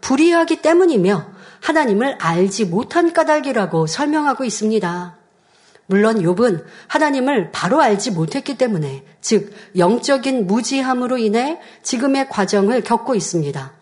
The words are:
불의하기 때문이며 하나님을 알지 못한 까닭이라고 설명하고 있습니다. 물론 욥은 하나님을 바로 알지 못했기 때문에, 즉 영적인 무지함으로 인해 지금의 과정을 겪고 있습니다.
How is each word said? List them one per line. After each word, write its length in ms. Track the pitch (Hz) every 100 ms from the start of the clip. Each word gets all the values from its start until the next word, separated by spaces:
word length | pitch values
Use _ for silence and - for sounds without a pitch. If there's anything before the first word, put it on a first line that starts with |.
불의하기 600 | - 262 330 339 330 330
때문이며 640 | 302 339 370 262 180 196 - - - -
하나님을 580 | - 320 285 202 262 269
알지 460 | 165 165 190 190 208
못한 480 | 170 - 339 339
까닭이라고 720 | 330 302 302 277 247 185 165 160
설명하고 560 | - 294 311 294 262
있습니다. 720 | 262 - 214 220 180 175 180 - _ _ _ _ _ _ _
물론 340 | 196 214 226
욥은 440 | 170 180 240 175 - - -
하나님을 640 | 302 302 277 254 277 254
바로 300 | - 180 269
알지 300 | 269 202 226
못했기 460 | 175 160 277 269 262
때문에, 480 | 254 196 143 135 - _
즉 320 | - 214 - - - 180
영적인 680 | 175 233 - 277 254 262 185
무지함으로 720 | 208 226 269 262 254 247 254
인해 420 | 220 214 269 339 - -
지금의 480 | - 254 277 269 269
과정을 540 | - 190 202 196 247
겪고 320 | - 233 226 240
있습니다. 560 | 165 175 147 143 131 -